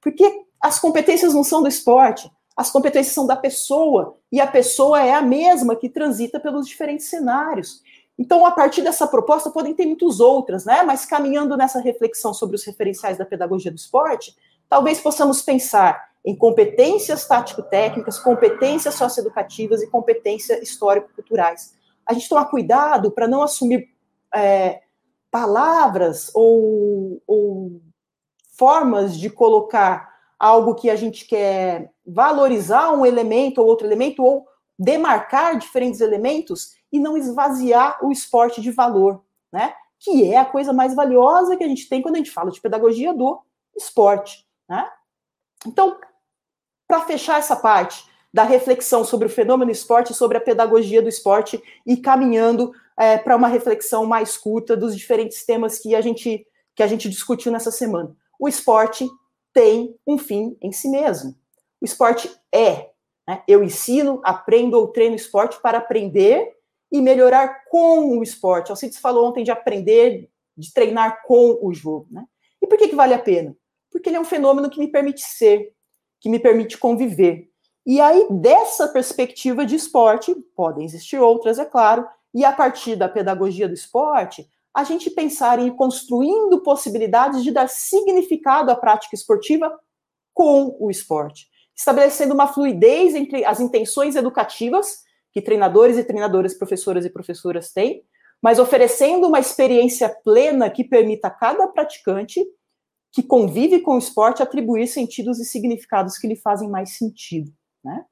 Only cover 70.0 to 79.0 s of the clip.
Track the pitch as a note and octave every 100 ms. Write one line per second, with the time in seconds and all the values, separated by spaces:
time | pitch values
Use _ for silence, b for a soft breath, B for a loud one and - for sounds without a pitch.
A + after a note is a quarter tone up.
70 | A#3+ G3 - _ _ _ D#3 - A3 A3+
71 | A3 A3 - B3 A#3+ A3+ G3+ E3 D3+ D#3
72 | D3 E3+ A#3+ _ _ _ - G#4+ G#4 D4
73 | C4 A#3+ A#3 F3 D#3 C#3 _ _ _ F4
74 | F4+ E4 E4 E4 C4+ C#4 C#4 D4 D4 D4
75 | C#4+ C#4 - - A3 G#3 G#3 _ _ _
76 | _ _ A3 A#3 B3 A3+ A3 - B3 A#3
77 | B3 E3 F3+ D#3+ - _ _ _ - C4+
78 | D4 F4 G#4 G3 F#3+ E4+ A4 - D4 C#4